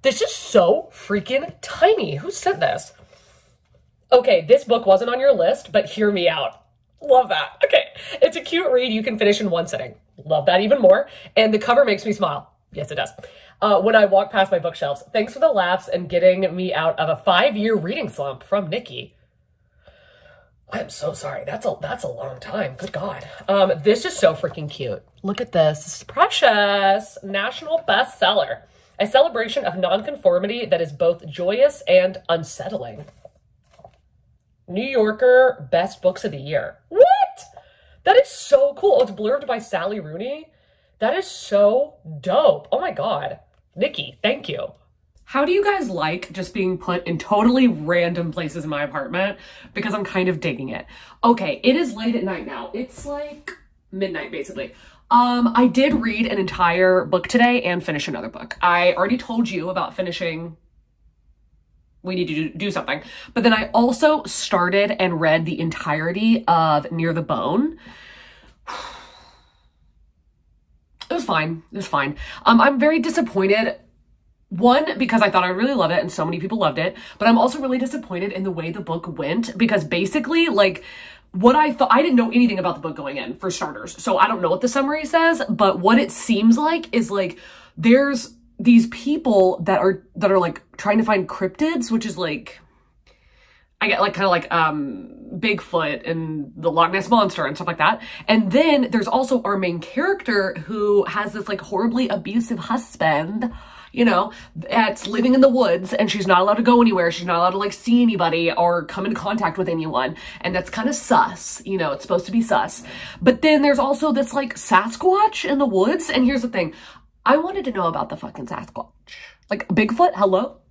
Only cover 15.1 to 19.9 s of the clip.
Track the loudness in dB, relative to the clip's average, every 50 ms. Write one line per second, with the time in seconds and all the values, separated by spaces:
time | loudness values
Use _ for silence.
15.1 | -2 -2 -2 -2 -2 0 2 2 2 2 0 0 0 -2 -2 -6 -6 -6 -6 -2
16.1 | -2 4 4 4 4 4 0 -2 -2 -4 -4 -4 -2 0 0 -2 0 0 -2 -2
17.1 | -2 -2 0 2 4 4 4 2 0 0 -2 0 0 -2 -2 -4 -6 -6 -6 -8
18.1 | -8 -8 -8 -8 -8 -12 -6 -4 -4 -4 -2 -4 -6 -8 -8 -10 -16 -16 -16 -16
19.1 | _ _ _ _ _ _ _ _ _ _ _ _ _ _ _ -20